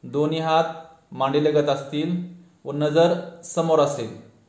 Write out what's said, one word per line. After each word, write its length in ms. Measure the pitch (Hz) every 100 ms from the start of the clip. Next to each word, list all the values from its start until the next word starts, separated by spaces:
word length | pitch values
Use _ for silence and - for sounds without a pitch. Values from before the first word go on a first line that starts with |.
दोन्ही 360 | 127 135 151 160
हात 240 | 160 160 165 - - - _
मांडीलगत 580 | 127 135 147 147 147 147
असतील 640 | 135 - 147 160 180 - - - _ 139
व 60 |
नजर 720 | 143 151 151 165 175 - -
समोर 380 | - - 165 156
असेल. 380 | 143 123 110 - - _